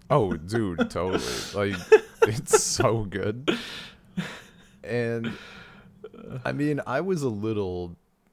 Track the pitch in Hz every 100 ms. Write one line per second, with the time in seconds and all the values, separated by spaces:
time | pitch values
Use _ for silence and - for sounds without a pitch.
0 | - 147 98 85 85 113 101 82 233 85
1 | 92 92 - 57 - 101 101 92 - 440
2 | - - - 110 - 440 - - - 113
3 | 101 95 - 123 147 240 - - - -
4 | - - 160 - - - - - - 120
5 | 117 117 117 165 - - - - - -
6 | - - - 127 123 135 147 139 - 131
7 | 190 175 135 104 110 104 95 90 87 87
8 | _ _ _